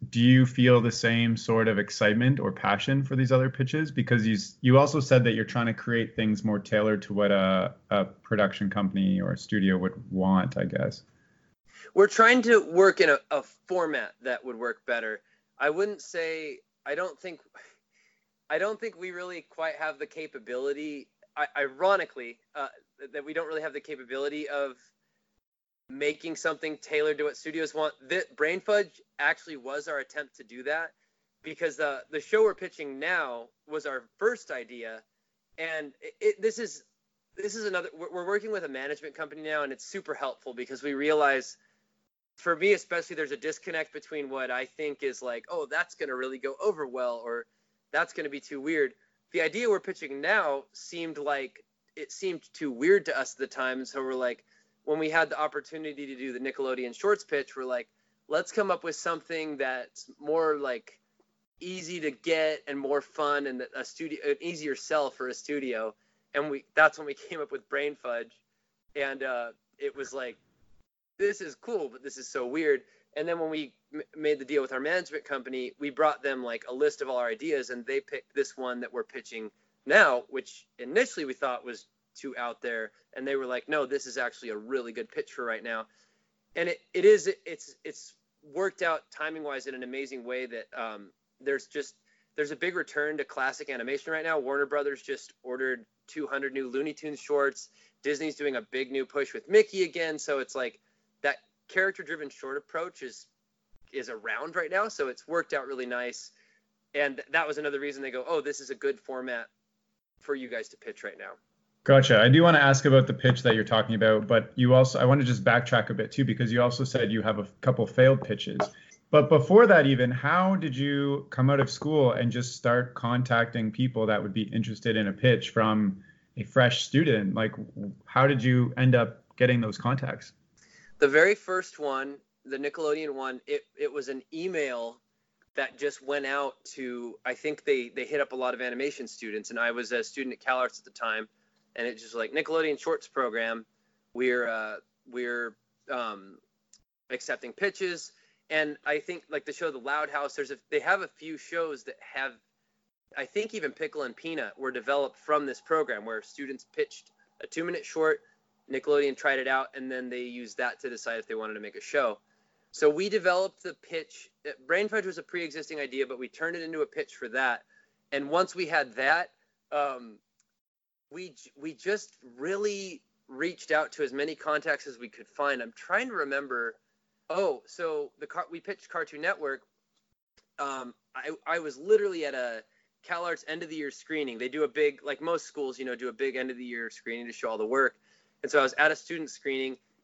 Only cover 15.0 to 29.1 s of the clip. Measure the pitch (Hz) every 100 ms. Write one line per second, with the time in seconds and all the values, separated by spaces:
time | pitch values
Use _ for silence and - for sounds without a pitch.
15 | 110 107 - _ _ - 143 160 208 190
16 | - 170 165 160 156 131 _ _ 131 147
17 | 185 143 185 165 _ - - _ _ _
18 | _ _ _ _ - 156 196 214 226 165
19 | 185 180 180 175 - - 160 143 156 139
20 | 147 160 156 131 110 123 139 143 151 143
21 | - _ _ - 151 147 139 135 185 196
22 | 160 - 120 117 _ 151 135 - _ _
23 | 135 147 143 156 156 160 156 139 143 143
24 | 123 131 143 151 147 143 139 123 _ _
25 | _ _ _ _ _ _ _ _ - 135
26 | 147 151 165 160 165 151 160 147 - 151
27 | 151 147 147 131 160 160 156 151 151 -
28 | 131 180 170 - 151 185 202 208 180 _
29 | _